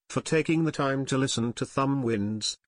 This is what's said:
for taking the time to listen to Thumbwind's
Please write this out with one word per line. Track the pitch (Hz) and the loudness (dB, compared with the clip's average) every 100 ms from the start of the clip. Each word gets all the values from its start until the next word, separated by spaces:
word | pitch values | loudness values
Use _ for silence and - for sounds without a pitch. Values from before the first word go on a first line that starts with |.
| - | -8
for | 135 | -6
taking | - 160 151 160 | 0 2 2 2
the | 160 | 2
time | - 139 135 131 | 0 0 0 0
to | 131 | 0
listen | 135 - 117 | 2 0 -2
to | - | -2
Thumbwind's | 127 - 135 139 117 110 104 107 - - | -4 0 2 2 2 0 0 -2 -4 -6